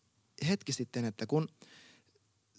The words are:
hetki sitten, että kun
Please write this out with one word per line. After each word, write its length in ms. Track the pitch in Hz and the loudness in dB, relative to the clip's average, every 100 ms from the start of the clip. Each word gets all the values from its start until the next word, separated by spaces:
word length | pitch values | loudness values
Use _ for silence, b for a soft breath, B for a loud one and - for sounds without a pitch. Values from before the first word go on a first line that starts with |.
| _ _ _ - 147 | _ _ _ -4 0
hetki 240 | 202 - | 0 0
sitten, 320 | 135 120 123 117 | -4 -2 -2 -2
että 200 | 104 110 | -2 0
kun 220 | 151 156 - B B B B B _ _ _ _ | 2 2 -6 B B B B B _ _ _ _